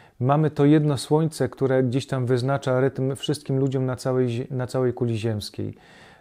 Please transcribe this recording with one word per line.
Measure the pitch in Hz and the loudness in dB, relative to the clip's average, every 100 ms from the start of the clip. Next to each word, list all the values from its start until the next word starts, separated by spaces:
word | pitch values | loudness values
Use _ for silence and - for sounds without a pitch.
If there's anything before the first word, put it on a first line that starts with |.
| - - | -20 -2
Mamy | 127 147 156 | 2 2 2
to | 151 | 4
jedno | 143 156 147 131 | 6 6 4 0
słońce, | - 151 160 - 127 | 0 2 2 0 -4
które | - 135 131 | 0 2 2
gdzieś | 127 131 - | 2 0 -2
tam | 131 123 | -4 0
wyznacza | 127 131 139 135 127 | 0 0 -2 0 2
rytm | 135 135 131 135 | 0 0 -4 -4
wszystkim | - 135 - 135 | -4 -4 -2 0
ludziom | 135 131 131 | 0 0 -2
na | 123 | -2
całej | 131 127 127 | -2 0 0
zie-, | 117 - | -2 -4
na | 131 123 | -6 -4
całej | 131 127 | 0 0
kuli | 120 120 113 | 0 -2 0
ziemskiej. | 113 104 - - 104 104 - - - - | -2 -2 -6 -8 -10 -10 -20 -20 -20 -14